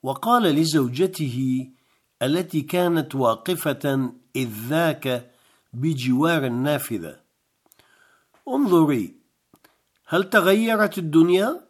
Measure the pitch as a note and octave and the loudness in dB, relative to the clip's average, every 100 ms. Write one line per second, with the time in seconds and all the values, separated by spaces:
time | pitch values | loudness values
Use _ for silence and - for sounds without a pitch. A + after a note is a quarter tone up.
0 | - E3 A3+ A#3+ G3 D3 D#3+ D3+ B2+ B2 | -6 -6 0 2 4 2 2 2 0 0
1 | F#3 F#3+ D3 A#2+ C3 B2+ C3 _ _ _ | -2 -2 -6 -2 -2 -2 -4 _ _ _
2 | _ _ B2+ E3 F3 D#3+ C#3+ F3+ F3+ E3+ | _ _ -2 -2 -2 -6 -2 0 0 0
3 | C3 C3+ A#2+ A2+ - F#3 - C#3 D3 C3+ | -2 0 0 0 -2 -4 -2 -4 -2 -2
4 | B2+ - _ C3 B2 G#2+ A2+ D#3 E3+ C#3+ | -2 -8 _ -6 -6 -6 -4 0 0 -2
5 | C3+ B2 B2 _ _ _ _ A#2 D3+ C#3+ | -4 -6 -8 _ _ _ _ -6 -4 -2
6 | B2 B2+ D#3+ E3 C3 A#2+ C#3 D3 - G#2+ | 0 2 2 0 0 -2 -2 -2 -4 -8
7 | D#2+ C2+ _ _ _ _ _ _ _ _ | -10 -16 _ _ _ _ _ _ _ _
8 | _ _ _ _ - C4+ C4 F3 D#3 C3 | _ _ _ _ -4 0 4 4 4 2
9 | F#2+ - _ _ _ _ _ _ _ _ | -4 -10 _ _ _ _ _ _ _ _
10 | _ E3+ F#3+ G#3+ F3+ G3+ A3+ A3 G#3 - | _ -4 2 2 4 2 2 0 0 -2
11 | E3 D#3 E3 F3+ G#3+ F4 - | 2 4 6 4 2 -4 -12